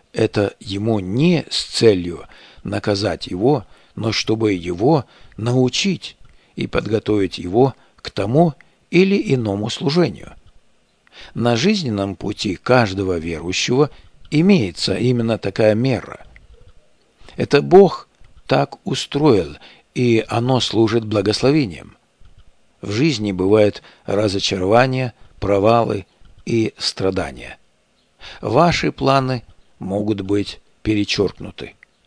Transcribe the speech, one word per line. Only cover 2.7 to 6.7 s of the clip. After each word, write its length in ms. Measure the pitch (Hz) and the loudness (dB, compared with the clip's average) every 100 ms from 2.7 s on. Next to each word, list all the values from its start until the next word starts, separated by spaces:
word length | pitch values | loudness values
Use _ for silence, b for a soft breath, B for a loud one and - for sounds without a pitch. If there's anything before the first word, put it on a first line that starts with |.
| 101 107 101 101 82 - | -6 -2 -2 -2 -6 -8
его, 360 | 90 113 147 101 b b | -2 0 0 -4 b b
но 160 | - 110 | -8 -4
чтобы 440 | 107 - 113 110 | -4 -2 0 0
его 500 | 95 85 87 120 160 - b b - | -2 -4 -2 2 2 -2 b b -6
научить 800 | 113 123 127 - 202 180 - - - b b - | -2 2 0 0 -2 -4 -8 -20 -20 b b -8
и 100 | |
подготовить 720 | - | -4